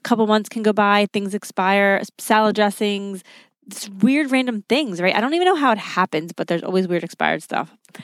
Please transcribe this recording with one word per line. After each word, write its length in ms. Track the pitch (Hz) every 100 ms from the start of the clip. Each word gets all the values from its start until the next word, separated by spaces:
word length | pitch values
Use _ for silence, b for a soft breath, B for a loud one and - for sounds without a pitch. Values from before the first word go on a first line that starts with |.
couple 220 | - 226 214
months 240 | 214 202
can 120 | 233
go 120 | 214
by, 320 | 208 202 208 208
things 200 | 208 196
expire, 680 | 202 - - 185 202 202 196 - -
salad 380 | - 220 214 202
dressings, 680 | 208 - 208 202 202 190 - B B B -
s-, 160 | - 202
weird 440 | 190 240 285 277
random 320 | 262 247 214 -
things, 320 | 269 262 175
right? 140 | 190
I 60 | -
don't 120 | 247
even 140 | 339 359
know 80 |
how 160 | 302 269
it 80 | 208
happens, 540 | - 190 185 156 170
but 160 | - -
there's 140 | 170
always 260 | - 185 185
weird 160 | 175
expired 360 | 170 - - 156
stuff. 300 | - - - _ _ B